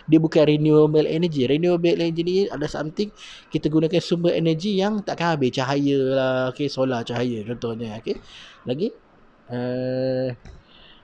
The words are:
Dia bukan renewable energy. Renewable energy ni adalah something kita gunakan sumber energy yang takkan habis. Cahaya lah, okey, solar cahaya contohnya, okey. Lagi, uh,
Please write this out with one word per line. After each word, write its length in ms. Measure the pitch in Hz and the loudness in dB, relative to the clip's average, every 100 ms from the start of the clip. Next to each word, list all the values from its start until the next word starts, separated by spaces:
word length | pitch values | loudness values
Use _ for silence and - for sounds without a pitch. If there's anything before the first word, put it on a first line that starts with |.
Dia 160 | - 160 | 2 4
bukan 240 | 160 165 | 4 4
renewable 640 | 151 151 156 151 151 151 151 | 4 4 4 6 6 4 2
energy. 400 | 160 175 147 120 | 0 -2 0 0
Renewable 480 | 143 175 175 170 165 | 2 2 2 2 2
energy 240 | 170 165 | 0 -2
ni 240 | 170 185 | 0 0
adalah 240 | 202 135 156 | 0 -2 -6
something 400 | - 156 - 208 - - - - | -6 -6 -6 -6 -8 -20 -20 -8
kita 240 | 160 156 | -4 0
gunakan 320 | 156 156 175 | 2 2 0
sumber 320 | - 170 170 - | 0 0 2 2
energy 400 | 165 160 196 190 | 2 0 0 0
yang 240 | 196 214 | 0 -2
takkan 320 | 196 143 170 | -4 -2 -2
habis. 160 | 160 127 | 0 0
Cahaya 520 | 120 127 143 143 139 131 | 0 0 0 2 2 2
lah, 280 | 135 131 131 127 | 0 0 0 -2
okey, 160 | 123 143 | -2 -4
solar 400 | 131 131 120 110 | -2 -2 -2 -4
cahaya 320 | 117 127 117 | -4 -4 -6
contohnya, 560 | 104 120 120 113 117 107 | -8 -8 -6 -6 -8 -10
okey. 160 | - - - - - - - | -8 -10 -12 -20 -20 -14 -8
Lagi, 240 | 131 214 - _ _ _ _ - | -4 -6 -6 _ _ _ _ -12
uh, 800 | 123 123 127 127 131 131 127 131 123 - - - - - - | -8 -6 -4 -4 -4 -2 -2 -4 -8 -14 -20 -20 -20 -20 -20